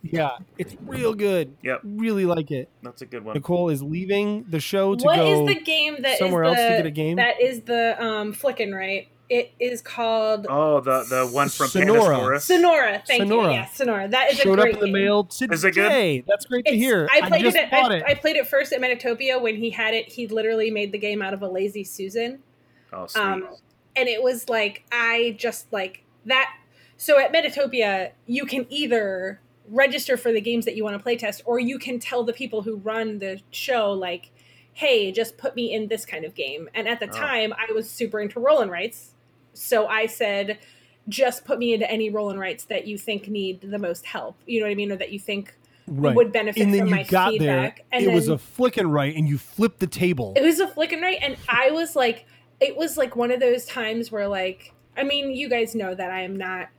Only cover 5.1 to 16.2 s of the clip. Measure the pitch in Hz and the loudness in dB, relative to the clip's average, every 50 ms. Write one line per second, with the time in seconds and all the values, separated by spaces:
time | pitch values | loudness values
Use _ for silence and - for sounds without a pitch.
5.1 | 330 349 - - - - 294 - - 320 - - 320 320 302 302 302 285 247 269 | 6 6 6 6 6 4 4 2 2 0 0 -2 0 0 0 0 -2 -2 -2 -2
6.1 | 254 208 190 185 180 170 165 160 170 180 233 233 226 226 165 160 147 151 156 156 | 0 2 2 2 2 4 4 4 4 4 4 4 4 2 2 0 -2 -2 -2 0
7.1 | 170 180 247 240 - - 247 262 262 233 226 240 240 233 233 233 220 - 233 226 | 2 2 2 2 4 2 2 2 2 -2 -4 -2 0 2 2 2 0 0 -2 -4
8.1 | 220 214 214 214 208 - - 185 160 - 226 202 196 190 190 190 196 190 - _ | -4 -4 -4 -6 -8 -2 -2 -4 -2 -2 -4 -6 -4 -6 -6 -4 -6 -6 -8 _
9.1 | _ _ _ _ 247 240 240 - _ _ 240 247 247 226 - - - - 233 226 | _ _ _ _ 0 0 0 -2 _ _ -4 -4 -4 -6 -10 -12 -6 -4 -2 0
10.1 | 226 226 220 214 220 214 202 208 135 143 156 156 151 143 123 131 131 131 123 117 | 0 0 2 0 0 -2 -2 -2 0 2 4 4 4 2 4 2 0 0 0 0
11.1 | 131 131 127 123 120 139 143 143 - - 147 131 - 190 190 196 220 233 220 180 | 0 0 0 0 2 0 0 0 2 0 -2 0 2 2 4 6 6 6 6 6
12.1 | 147 127 127 131 135 143 143 - 359 349 339 359 330 302 262 220 202 202 - - | 4 4 2 2 0 0 2 4 4 6 6 6 6 4 4 2 0 -4 -2 0
13.1 | 277 240 202 202 214 233 220 175 139 - - - - - 269 240 226 202 196 202 | 2 2 4 4 4 4 4 4 2 0 -2 -6 -4 -4 -2 -2 0 -2 -2 0
14.1 | 226 254 269 262 277 - 285 196 190 190 240 240 214 208 208 196 196 196 196 202 | 0 2 4 2 4 4 4 4 6 6 6 4 4 2 0 0 2 2 2 4
15.1 | 208 208 208 175 - - 254 240 175 160 160 190 180 180 196 214 285 269 214 175 | 4 2 2 0 -4 -6 -2 -2 0 2 2 2 4 4 4 4 4 4 4 2
16.1 | 147 127 | 2 0